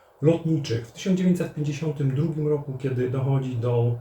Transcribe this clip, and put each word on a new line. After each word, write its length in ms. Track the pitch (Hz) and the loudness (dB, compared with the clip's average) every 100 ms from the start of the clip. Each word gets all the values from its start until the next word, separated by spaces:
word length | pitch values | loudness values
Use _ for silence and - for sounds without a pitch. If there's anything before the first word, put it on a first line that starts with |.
| - - | -20 0
lotniczych. 640 | 147 170 165 160 - 113 - | 2 2 2 0 0 -4 -6
W 60 | |
tysiąc 260 | - 196 185 | -6 0 2
dziewięćset 360 | 185 170 143 | 4 2 0
pięćdziesiątym 600 | - 147 143 160 147 139 | -4 -4 -4 -4 -2 0
drugim 340 | 131 160 151 147 | 0 0 0 0
roku, 240 | 147 143 127 | 0 -2 -6
kiedy 320 | 135 123 127 | -2 0 -2
dochodzi 460 | 131 127 135 131 120 | 0 0 0 0 -2
do, 380 | 120 120 120 117 | 0 2 2 0